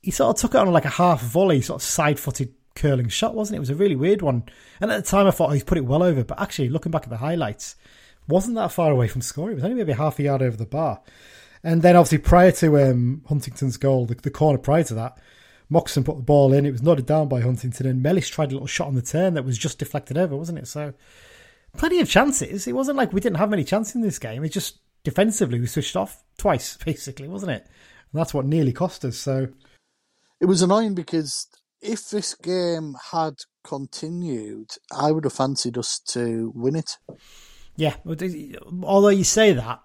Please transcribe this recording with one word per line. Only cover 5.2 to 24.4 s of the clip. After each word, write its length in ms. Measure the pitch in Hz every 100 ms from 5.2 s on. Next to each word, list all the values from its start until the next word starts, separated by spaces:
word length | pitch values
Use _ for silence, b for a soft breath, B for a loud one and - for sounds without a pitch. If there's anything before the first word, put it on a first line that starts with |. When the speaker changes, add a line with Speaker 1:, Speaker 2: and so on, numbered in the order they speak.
| 196
Speaker 1:
I 40 |
thought, 180 | 190 160
"Oh, 20 |
he's 100 | 147
put 140 | - 175
it 80 | 127
well 160 | 147
over." 200 | 180 143
But 180 | 117 -
actually, 280 | 196 - 127
looking 220 | 156 170
back 120 | 160
at 60 | -
the 80 | 113
highlights, 580 | 139 170 120 101 - - b b b b -
wasn't 280 | 175 202 226
that 160 | 180
far 200 | - 160
away 160 | 131 117
from 140 | 127
scoring. 300 | - - 185
It 20 | 175
was 80 |
only 120 | 160 247
maybe 160 | 175
half 240 | 117 151 -
a 60 |
yard 180 | 143 135
over 160 | 131 107
the 80 | 110
bar. 360 | 139 156 101 B B B B B B
And 180 | 165 165
then 140 | 175 175
obviously 220 | 160 151
prior 340 | - 175 180
to, 260 | 180 160 147
um, 400 | 135 123 120 147 -
Huntington's 500 | 147 131 - 139 117
goal, 280 | 139 131 117
the, 100 | 117
the 160 | -
corner 260 | - 151 131
prior 260 | - 156 160
to 80 | 113
that, 220 | 120 - b b b b b
Moxon 340 | 160 - -
put 120 | 123 131
the 60 |
ball 280 | 123 147 135
in. 120 | 139 143
It 60 |
was 100 | 127
nodded 240 | 143 156 123
down 240 | 151 147
by 120 | 127
Huntington, 440 | 120 127 127 117 131
and 160 | 127
Mellis 240 | 135 185 -
tried 220 | - 147
a 20 | 135
little 120 | 139
shot 200 | - 165
on 80 | 131
the 60 |
turn 340 | 120 156 185 160
that 100 | 127
was 120 | 117
just 200 | 156 -
deflected 380 | 123 147 - 139
over, 180 | 180 139
wasn't 220 | 165 170
it? 80 | 123
So 260 | 147 147 131 b b b b b b b -
plenty 220 | 311 349
of 100 | -
chances. 580 | 285 277 269 - 196 247
It 60 |
wasn't 240 | 247 269 277
like 160 | 254
we 80 | 190
didn't 160 | 226 165
have 120 | 202
many 140 | 202
chances 320 | 131 202 214 247
in 60 |
this 180 | 214 139
game. 240 | 120 117